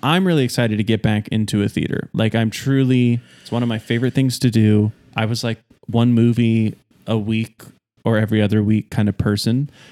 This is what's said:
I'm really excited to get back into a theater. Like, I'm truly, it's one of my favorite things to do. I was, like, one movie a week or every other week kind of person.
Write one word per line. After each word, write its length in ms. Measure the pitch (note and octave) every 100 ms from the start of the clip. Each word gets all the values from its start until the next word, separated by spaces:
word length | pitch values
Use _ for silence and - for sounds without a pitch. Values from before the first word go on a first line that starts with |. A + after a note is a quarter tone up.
I'm 240 | C3 F3 F#3
really 180 | D#3+
excited 320 | B2 - A#2 G#2+
to 60 |
get 180 | G#2+ A2
back 260 | A2 G#2 -
into 340 | G#2+ G#2 G#2
a 60 | G2+
theater. 420 | - - - -
Like, 220 | - A2
I'm 160 | A2+ A2+
truly, 680 | - C3+ C3+ C3 B2+ A#2+ A#2+ - -
it's 100 | -
one 100 | A#2+
of 60 | A#2+
my 100 | A2
favorite 340 | - A#2 B2
things 260 | C3+ C3+ B2
to 100 | B2
do. 400 | A2 G#2+ G#2+ G#2+ - _
I 100 | -
was, 180 | A2 A#2
like, 140 | A#2 A2 _ _ -
one 260 | A#2 A#2+
movie 640 | A#2 A#2 A#2 A#2 A2+ A2 - _ _ -
a 100 | A2
week 460 | G#2 A2 A2 - - _ _ _
or 140 | A2+ A2
every 240 | G#2+ A2
other 200 | G#2 G#2+
week 280 | G#2 G#2+ -
kind 180 | - G#2
of 80 | -
person. 540 | G#2 G2+ A2+ B2 C#3+ - -